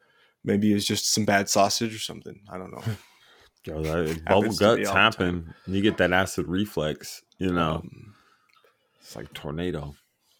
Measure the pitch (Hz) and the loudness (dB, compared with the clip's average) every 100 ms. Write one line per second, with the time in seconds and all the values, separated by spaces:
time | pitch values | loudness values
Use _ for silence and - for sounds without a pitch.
0 | _ _ _ _ - 101 107 101 101 104 | _ _ _ _ -2 2 4 2 2 -2
1 | - - 104 98 98 107 98 - 113 110 | 0 0 2 2 2 4 4 2 -4 -6
2 | - - - - 101 90 92 - 113 104 | -10 -12 -16 -18 -14 -14 -12 -10 -8 -8
3 | - _ _ _ _ _ - 78 78 82 | -12 _ _ _ _ _ -12 -6 -2 -2
4 | 78 82 80 101 107 92 104 113 101 95 | -2 -4 0 2 2 2 4 4 2 4
5 | 107 - 90 87 82 - - 95 104 - | 4 4 0 -2 -6 -12 -4 0 2 4
6 | 90 90 95 - 78 90 104 - 76 76 | 4 4 2 -2 -2 -2 -2 -2 -2 -2
7 | - - _ - 92 87 82 78 82 - | -8 -18 _ -6 -2 2 0 -2 -6 -16
8 | - - _ _ _ _ _ _ _ _ | -20 -20 _ _ _ _ _ _ _ _
9 | - 57 57 - 78 76 90 80 73 71 | -18 -16 -14 -12 -10 -6 -4 -6 -8 -14
10 | _ _ _ _ | _ _ _ _